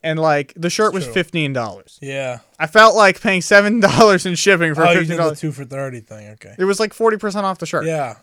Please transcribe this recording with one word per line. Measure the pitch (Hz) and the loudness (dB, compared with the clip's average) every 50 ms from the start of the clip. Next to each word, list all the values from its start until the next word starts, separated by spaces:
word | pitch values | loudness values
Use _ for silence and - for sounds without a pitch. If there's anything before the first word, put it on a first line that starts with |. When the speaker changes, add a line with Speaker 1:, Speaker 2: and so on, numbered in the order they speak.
| - | -6
Speaker 1:
And, | 160 156 156 | -6 -4 -2
like, | 160 160 147 147 143 _ _ | 0 0 0 0 -2 _ _
the | - 160 175 | -8 -6 -6
shirt | - - 214 214 185 | -2 0 -2 0 0
was | 190 160 | -4 -8
Speaker 2:
True. | 127 113 | -4 -4
Speaker 1:
fifteen | 190 170 - - 170 156 139 135 | -4 -4 -4 -4 -4 -4 -4 -4
dollars. | 127 117 107 95 98 98 _ _ _ 143 | -6 -6 -8 -10 -14 -20 _ _ _ -14
Speaker 2:
Yeah. | 139 135 135 135 127 123 117 _ _ _ _ | -12 -10 -8 -8 -8 -10 -12 _ _ _ _
Speaker 1:
I | 156 | -8
felt | 151 - 220 220 226 180 | 0 4 6 6 6 6
like | 220 208 190 180 - | 6 4 4 2 0
paying | - 226 190 185 165 | -2 -2 -2 -2 0
seven | - 208 202 202 208 214 240 | 4 4 4 4 4 0 2
dollars | 196 190 139 - 233 214 196 180 - | 2 2 4 6 6 6 4 2 0
in | 185 175 | -4 -4
shipping | 160 - 196 196 170 170 160 151 | -2 2 2 2 2 2 -2 0
for | 147 160 | 2 2
Speaker 2:
Oh, | 175 | 2
you | 175 180 | 2 2
Speaker 1:
fifteen | 165 160 170 165 | 0 -2 -2 -2
dollars. | 170 156 151 147 | -2 -2 -2 -4
Speaker 2:
did | - 156 | -8 -10
the | 139 | -8
two | |
for | 127 143 | -10 -14
thirty | 127 135 135 139 135 127 120 | -14 -10 -10 -10 -10 -12 -14
thing. | 104 _ 107 107 104 104 | -18 _ -20 -20 -20 -20
Okay. | 107 _ - 98 98 - | -20 _ -20 -20 -6 -4
Speaker 1:
It | 185 | -2
was, | 190 202 190 | -2 0 -2
like, | 220 208 - | -2 -4 -4
forty | - 226 226 220 208 | 0 0 0 0 0
percent | 220 208 180 208 202 | -6 -8 -6 -4 -4
off | 190 185 - | -6 -6 -6
the | - | -10
shirt. | 160 - 156 147 | -6 -6 -4 -4
Speaker 2:
Yeah. | 160 160 156 143 120 110 _ | -4 -4 -4 -6 -8 -10 _